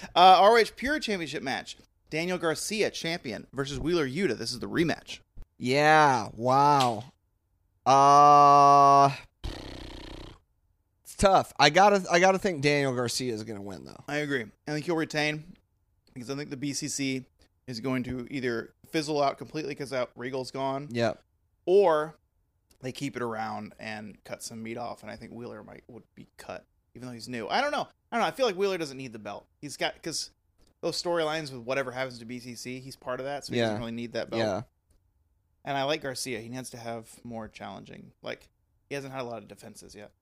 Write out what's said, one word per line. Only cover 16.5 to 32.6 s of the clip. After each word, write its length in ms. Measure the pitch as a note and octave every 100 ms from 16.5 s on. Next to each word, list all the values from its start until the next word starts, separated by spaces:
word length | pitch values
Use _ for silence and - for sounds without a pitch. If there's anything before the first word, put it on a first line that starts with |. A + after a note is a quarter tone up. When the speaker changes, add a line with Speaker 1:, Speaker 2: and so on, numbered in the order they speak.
Speaker 1:
the 60 | C#3
B 160 | C#3+
C 160 | C3+ D3
C 360 | A#2 C3+ C3 B2+ _ _ _ -
is 140 | A#2
going 220 | C3 B2+
to 220 | B2 B2+ A#2+
either 440 | C#3 B2 A#2 - _ _
fizzle 320 | D#3+ D3 D3+
out 160 | C#3 -
completely 360 | A#2+ D#3 C#3+
'cause 180 | D3 C3+
out, 180 | C3 A#2+ -
Regal's 340 | B2 C3 B2+
gone. 380 | C3+ C3+ C3+ D3
Speaker 2:
Yep. 320 | A#2+ A#2 - _ _ _ _
Speaker 1:
Or 520 | - F#3+ F#3+ D#3 D#3 - _ _ _ _ _ _
they 120 | C3
keep 240 | B2 C#3 B2
it 60 |
around 520 | A#2+ A2 A2 G#2+ G#2+ -
and 440 | A2 G#2+ G#2+ -
cut 180 | - A#2+
some 200 | - A2+
meat 140 | A2+ A2+
off, 240 | A#2 -
and 80 | G#2+
I 60 | A2
think 160 | A#2
Wheeler 300 | A2+ A#2+ G#2+
might, 180 | G2+ G2+ -
would 160 | A#2 -
be 140 | - - -
cut, 280 | - F2+ - _ _
even 140 | A#2+ B2+
though 60 |
he's 140 | A#2+ A2
new. 200 | B2 G#2+
I 120 | G#3
don't 120 | C#4+
know. 160 | D4 D#3+ _ _
I 40 | A#3
don't 40 |
know. 40 | F3+
I 20 |
feel 160 | D#3+ B3+
like 100 | F3+
Wheeler 220 | G3 F#3
doesn't 180 | D#3 C3
need 160 | C3+
the 60 | A2
belt. 280 | G#2 G2+ - _
He's 160 | D3 -
got, 240 | E3 -
'cause 280 | E3+ C#3+ - _ _ _ _ _
those 180 | E3+ D#3
storylines 480 | F3 E3+ D#3 D#3 D3+
with 100 | C3
whatever 280 | A#2 C3+ B2+
happens 260 | B2 C3 A#2+
to 60 |
B 140 | A#2 B2
C 160 | B2
C, 260 | A#2